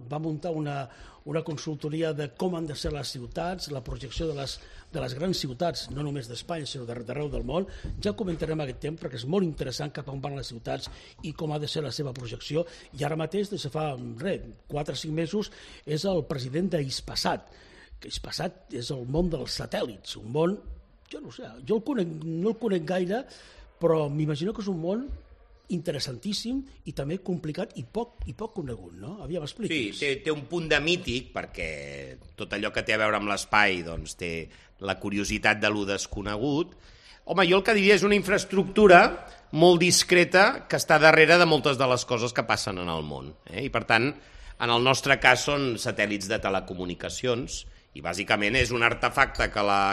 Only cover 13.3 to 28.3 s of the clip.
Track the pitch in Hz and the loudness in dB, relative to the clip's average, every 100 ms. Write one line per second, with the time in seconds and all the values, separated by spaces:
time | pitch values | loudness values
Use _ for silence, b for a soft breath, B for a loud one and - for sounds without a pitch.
13.3 | 196 202 190 - 156 151 131 120 113 175 | -2 -4 -6 -6 -4 -4 -6 -10 -8 -4
14.3 | 160 117 110 - 143 147 135 156 156 165 | -4 -8 -16 -8 -6 -4 -6 -4 -4 -2
15.3 | 202 196 B B B - 151 196 180 139 | -2 -4 B B B -6 -2 0 0 0
16.3 | 143 127 143 185 165 135 - - 110 - | -4 -4 -2 0 0 -2 -6 -6 -4 -2
17.3 | 160 - B B B B - - - - | -2 -8 B B B B -20 -12 -12 -10
18.3 | - 175 - - 120 120 139 120 147 180 | -6 -6 -8 -12 -10 -6 -8 -2 0 0
19.3 | 160 120 - 120 196 156 98 - 113 107 | -2 -6 -8 -6 -4 -4 -6 -14 -14 -6
20.3 | 135 170 208 - - - _ - - 220 | 0 0 0 -8 -16 -18 _ -16 -14 -14
21.3 | - 247 - 127 220 214 262 175 160 160 | -16 -18 -12 -2 -2 0 -2 -2 -4 -6
22.3 | 160 202 220 240 190 151 185 175 214 277 | -2 -2 0 0 0 0 -2 0 -2 -6
23.3 | B B B B - 165 160 147 147 151 | B B B B 0 2 4 2 0 -2
24.3 | 147 175 226 196 180 165 214 269 - - | -2 -4 -4 -4 -4 -2 -4 -4 -10 -14
25.3 | - - - - 175 160 147 143 120 202 | -20 -20 -20 -6 -4 -4 -4 -6 -6 -6
26.3 | 208 226 262 269 B - 147 143 185 - | -6 -4 -6 -8 B -10 -6 -4 -4 -4
27.3 | 175 156 151 220 - 120 208 240 - - | -4 -4 -6 -8 -10 -8 -6 -6 -8 -10